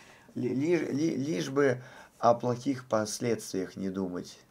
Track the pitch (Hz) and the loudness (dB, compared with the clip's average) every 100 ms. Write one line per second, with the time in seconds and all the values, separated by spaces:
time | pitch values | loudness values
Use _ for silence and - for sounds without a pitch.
0 | - - - - 120 123 151 170 - 135 | -20 -20 -12 -6 -2 0 2 2 2 0
1 | 160 - 139 175 143 135 139 127 - - | 0 0 -2 -2 0 2 4 2 -4 -20
2 | - - 113 120 123 120 139 131 - 110 | -20 2 4 4 2 -2 -2 -4 0 0
3 | 107 - 120 110 - 92 90 - 95 95 | 0 -2 -2 -2 -2 -6 -4 -4 -4 -2
4 | 95 90 - - - | -4 -4 -10 -14 -20